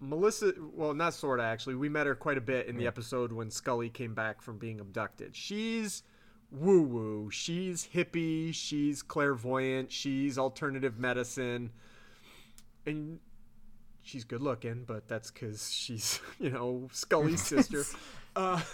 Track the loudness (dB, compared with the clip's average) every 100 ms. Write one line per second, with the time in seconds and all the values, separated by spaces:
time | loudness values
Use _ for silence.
0 | -6 4 4 6 2 2 -6 -2 0 2
1 | 0 2 0 2 2 0 -2 -2 0 2
2 | 2 2 2 0 2 0 0 0 0 -2
3 | -4 0 0 -2 -4 -4 0 0 0 -4
4 | -6 -2 -2 -4 -10 -8 -6 -8 -6 -4
5 | -4 -4 -12 -10 -6 -4 -2 -2 -2 -6
6 | -12 -20 -20 -20 -16 0 8 8 8 2
7 | -2 -2 -4 -4 -2 -2 -2 -4 -2 0
8 | 0 0 0 0 0 -4 -2 2 2 0
9 | -4 2 2 2 0 2 2 0 -2 -4
10 | -2 0 0 2 0 0 -2 0 -2 0
11 | 0 2 0 -2 -2 -2 -4 -10 -20 -20
12 | -20 -20 -20 -20 -20 -20 -20 -10 -6 -6
13 | -6 -10 -14 -20 -20 -18 -18 -16 -18 -18
14 | -12 -12 -6 -4 -2 -2 -2 -6 -6 -8
15 | -4 -6 -6 -10 -8 -6 -4 -4 -4 -4
16 | -2 -2 -6 -4 -2 0 -2 -2 -4 -8
17 | 4 6 6 4 2 6 6 4 -2 -6
18 | -12 -14 -8 -2 2 2 0